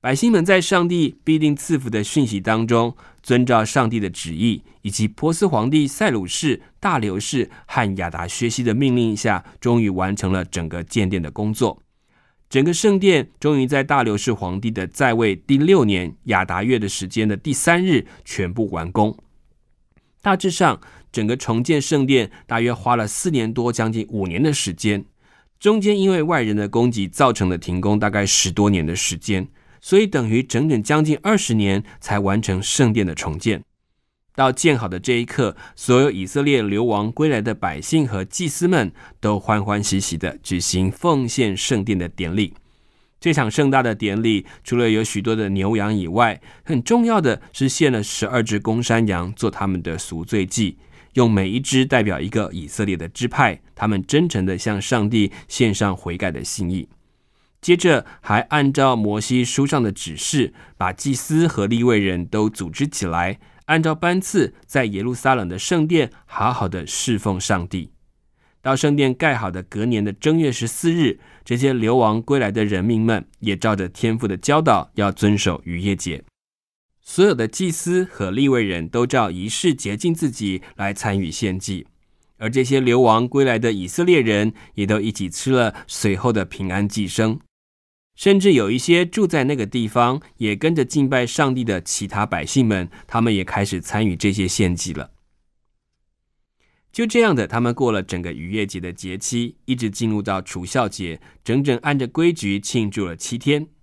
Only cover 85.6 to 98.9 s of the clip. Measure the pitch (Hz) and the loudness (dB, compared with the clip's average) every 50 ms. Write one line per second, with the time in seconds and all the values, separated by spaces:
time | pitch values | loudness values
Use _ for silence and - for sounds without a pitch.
85.6 | 117 107 - - - - - - - 107 98 90 - 123 113 107 92 - - - | 2 0 -2 -8 -16 -14 -8 -2 0 0 0 2 0 0 0 0 -2 -4 -8 -8
86.6 | 98 92 90 98 104 101 - 110 101 87 - - 110 110 113 147 _ _ _ _ | -6 -4 -2 -2 -2 -2 -2 -4 -6 -4 -2 -2 0 0 -2 -4 _ _ _ _
87.6 | _ _ _ _ _ _ _ _ _ _ _ - - 202 196 196 185 202 175 123 | _ _ _ _ _ _ _ _ _ _ _ 0 4 4 4 6 6 6 6 6
88.6 | 104 98 117 127 - - 170 175 180 170 - 220 208 175 170 151 127 135 147 131 | 4 2 0 -2 4 4 4 4 4 0 0 0 0 2 2 0 0 0 0 -2
89.6 | 107 98 - 123 113 107 - 123 120 120 131 127 - - _ _ 120 107 104 98 | -4 -4 -2 -4 -4 0 2 2 2 2 2 -2 -6 -14 _ _ -2 -2 -2 0
90.6 | - 160 170 156 127 120 - 151 139 131 139 127 123 117 - - 147 135 131 127 | 0 0 2 2 0 0 2 2 2 2 2 0 0 0 0 0 0 0 0 -2
91.6 | 123 113 98 90 85 - - - 104 90 - 104 104 107 92 85 76 - - 139 | -2 -2 -2 -4 -4 -6 -6 -6 -6 -6 -2 -4 -2 -2 -2 -6 -4 0 2 2
92.6 | 123 110 104 92 90 85 - - - - - 117 113 117 107 98 90 - - - | 4 4 2 0 -2 -6 -12 -20 -16 -6 -2 0 0 2 0 0 -2 -4 -2 -2
93.6 | 101 98 95 90 80 - - 104 110 104 87 80 - 101 95 104 95 90 - - | -2 -2 -4 -8 -6 -6 -2 -2 0 0 -2 0 0 0 0 0 -2 -2 0 0
94.6 | 104 90 87 87 - - 73 73 67 - _ _ _ _ _ _ _ _ _ _ | 0 0 0 -2 -6 -8 -8 -10 -12 -14 _ _ _ _ _ _ _ _ _ _
95.6 | _ _ _ _ _ _ _ _ _ _ _ _ _ _ _ _ _ _ _ _ | _ _ _ _ _ _ _ _ _ _ _ _ _ _ _ _ _ _ _ _
96.6 | _ _ _ _ _ _ _ - 233 220 - 240 226 208 165 123 101 85 - 117 | _ _ _ _ _ _ _ -4 -4 2 4 4 4 4 4 2 0 -2 -2 0
97.6 | 120 120 120 123 135 120 110 101 92 - - 90 85 87 71 62 80 87 101 110 | 0 0 0 0 0 0 0 0 -4 -4 -6 -6 -6 -8 -8 -10 -10 -6 -4 -4
98.6 | 104 101 - 92 87 90 | -4 -4 -6 -10 -10 -10